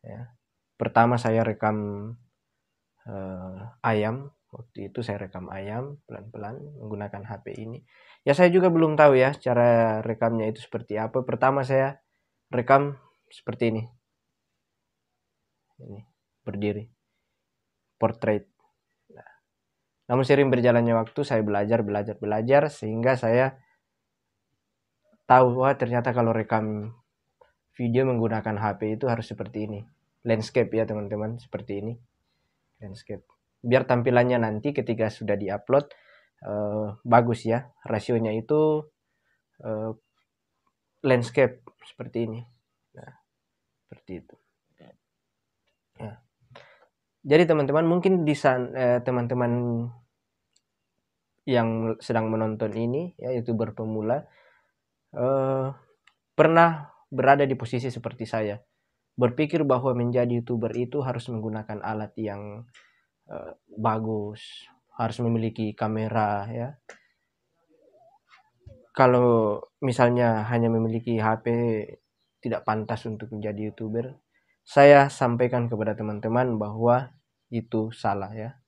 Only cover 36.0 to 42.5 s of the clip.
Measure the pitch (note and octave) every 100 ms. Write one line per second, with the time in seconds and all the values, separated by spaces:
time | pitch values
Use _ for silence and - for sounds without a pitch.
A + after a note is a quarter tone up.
36 | _ _ _ _ - G#2 G#2 G#2+ G#2+ G#2+
37 | A#2 A#2 A#2+ A2+ A2 A#2 C3 _ - A2
38 | - A#2+ A2+ A2 A2+ D3+ D#3 D3+ D3+ _
39 | _ _ _ _ _ _ - A2 A2 A#2
40 | _ _ _ _ _ _ _ _ _ _
41 | C#3 B2+ A#2+ - B2+ B2 - _ - -
42 | B2 A#2 A#2 A2 A#2+